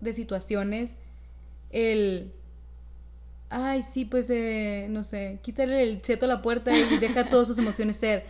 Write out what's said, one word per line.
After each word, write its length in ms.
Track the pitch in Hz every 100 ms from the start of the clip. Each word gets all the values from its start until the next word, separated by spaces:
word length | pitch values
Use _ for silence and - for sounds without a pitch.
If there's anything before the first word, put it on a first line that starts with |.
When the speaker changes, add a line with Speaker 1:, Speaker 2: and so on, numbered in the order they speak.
Speaker 1:
de 120 | 226
situaciones, 840 | 226 226 190 - 208 196 214 240 - - - - - - - -
el, 600 | - 226 214 202 180 185 - - - - - - - - - - - -
"Ay, 320 | 247 262 269
sí, 220 | - 262
pues, 240 | 214 254 247
eh, 580 | 233 226 220 208 202 202
no 140 | 214
sé, 340 | 208 208 196 196
quítale 400 | - 226 262 269
el 180 | 240 202
cheto 220 | - 233
a 40 | 254
la 140 | 240
puerta 300 | 233 233 240 247
y 220 | 240 220
deja 300 | 226 247 247
Speaker 2:
<laughs> 0 |
Speaker 1:
todas 180 | 247 233
sus 100 | 233
emociones 380 | 220 208 214 208
ser". 260 | 220 202